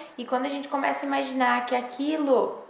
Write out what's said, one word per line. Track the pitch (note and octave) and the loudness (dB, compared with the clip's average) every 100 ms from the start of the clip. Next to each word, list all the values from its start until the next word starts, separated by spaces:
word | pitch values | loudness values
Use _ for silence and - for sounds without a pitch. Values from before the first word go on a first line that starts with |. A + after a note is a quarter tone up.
| - - | -12 -10
E | |
quando | A#3+ B3+ C#4 | -2 -2 -2
a | |
gente | C#4+ C#4 | -4 -4
começa | C#4+ C#4+ C#4 | 0 0 0
a | C#4 | -2
imaginar | C#4 C4 C4 B3 B3 B3 | -2 0 2 2 2 2
que | B3 | -2
aquilo, | B3 - C#4+ D#4 C#4 A#3+ - - | -2 -4 -2 0 4 4 4 -4